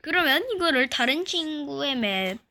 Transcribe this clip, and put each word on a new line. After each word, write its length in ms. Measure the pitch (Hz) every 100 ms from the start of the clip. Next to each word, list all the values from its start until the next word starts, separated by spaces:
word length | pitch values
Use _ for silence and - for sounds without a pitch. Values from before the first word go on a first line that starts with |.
그러면 480 | - 359 311 285 508
이거를 340 | 392 339 262 262
다른 340 | - 240 294
친구의 720 | 370 349 311 302 277 277 285 262
맵 420 | 208 190 190 202 _